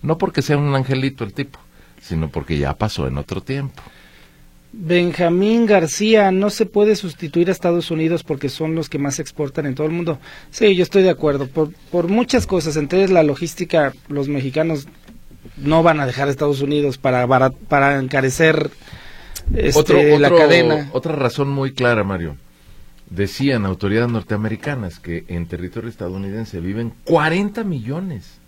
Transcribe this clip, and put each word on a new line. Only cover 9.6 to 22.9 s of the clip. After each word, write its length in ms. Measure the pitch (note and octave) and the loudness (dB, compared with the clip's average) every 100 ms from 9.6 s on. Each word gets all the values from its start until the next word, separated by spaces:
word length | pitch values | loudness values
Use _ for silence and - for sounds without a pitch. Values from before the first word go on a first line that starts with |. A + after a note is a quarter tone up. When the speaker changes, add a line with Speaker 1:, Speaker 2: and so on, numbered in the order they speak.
| C#3+ | -6
Speaker 2:
en 80 | |
todo 140 | C3 D#3 | -4 -4
el 60 | |
mundo". 260 | E3+ E3+ C#3+ - - - | -2 -4 -6 -10 -20 -18
Sí, 240 | - G#3+ F3+ | 2 4 4
yo 80 | |
estoy 180 | F3 G3+ | 4 4
de 80 | F#3 | 4
acuerdo. 380 | D3+ D#3 C#3 C3+ | 4 0 0 -2
Por, 240 | D#3+ D#3 - - | -2 -2 -4 -4
por 160 | F3 E3+ | -2 0
muchas 380 | G#3+ B3+ B3+ - | 0 2 0 0
cosas, 320 | F#3 D#3 D3+ | -2 0 -2
entre 220 | D3 F#3 | 0 2
ellas 100 | G3 | 4
la 120 | F3+ | 4
logística, 720 | D3+ C3+ E3+ - F3 E3 C#3+ - - | 4 0 -6 -6 -2 0 0 -4 -8
los 200 | C#3+ C#3 | -6 -4
mexicanos 600 | C#3+ C3 D3 D#3+ D3+ C#3+ - - - - - - - | -4 -4 -2 -2 -2 -6 -20 -20 -20 -20 -20 -20 -6
no 240 | C#3 D#3+ | 2 4
van 180 | E3 D3+ | 4 2
a 60 | C3+ | 0
dejar 220 | B2+ C#3 | -2 -2
a 40 | |
Estados 300 | C3+ D3 C#3 | 0 0 0
Unidos 380 | C#3 D3 C#3+ B2+ | 0 0 0 -2
para 260 | C#3 B2+ B2 | 0 0 2
barat-, 300 | C3 C3 C3 - | 4 2 0 -2
para 300 | C#3+ C#3 C#3 | 2 2 2
encarecer, 680 | C3 C#3 C3 C3 D#3+ D#3 D#3 - - - - - - - - A2 | -2 0 -2 2 2 4 -2 -8 -20 -20 -20 -20 -16 -8 -2 0
este, 240 | A2 C#3 | 2 2
Speaker 1:
Otro, 400 | - D3 D3 D3 | 4 6 6 6
Speaker 2:
la 80 | C#3+ | 6
Speaker 1:
otro, 100 | D#3+ | 6
Speaker 2:
cadena. 520 | D3+ E3+ D#3+ D3+ C#3 | 8 6 4 0 -2
Speaker 1:
otra 220 | C3 D#3+ D3+ | -6 -4 -2
razón 340 | B2+ B2+ C#3 | -2 -2 -2
muy 220 | C#3 C3+ | -2 -4
clara, 320 | C3+ B2 A2+ | 0 2 2
Mario. 340 | G2 F#2 E2 C#2 - _ - - - | 0 -2 -6 -10 -18 _ -20 -20 -20